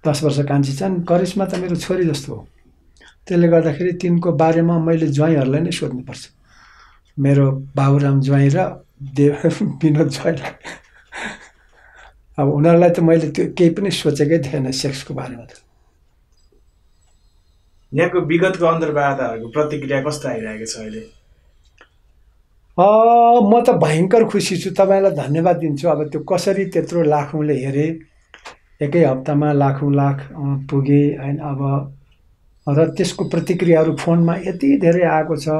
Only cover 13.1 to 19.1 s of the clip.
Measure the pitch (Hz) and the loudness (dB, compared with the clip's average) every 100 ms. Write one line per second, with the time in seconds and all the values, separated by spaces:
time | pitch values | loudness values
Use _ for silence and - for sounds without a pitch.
13.1 | 165 151 - - - 170 170 196 - 156 | 2 0 -4 -4 2 2 2 -4 -2 -4
14.1 | 139 147 165 139 147 131 135 139 - - | 0 0 0 -2 -6 -6 -4 -6 -8 -10
15.1 | 135 127 117 113 - _ _ _ _ _ | -12 -12 -16 -20 -20 _ _ _ _ _
16.1 | _ _ _ _ _ _ _ _ _ _ | _ _ _ _ _ _ _ _ _ _
17.1 | _ _ _ _ _ _ _ _ 135 175 | _ _ _ _ _ _ _ _ -2 0
18.1 | 180 151 170 185 185 170 160 156 147 139 | 0 0 0 0 0 0 0 -2 -2 -2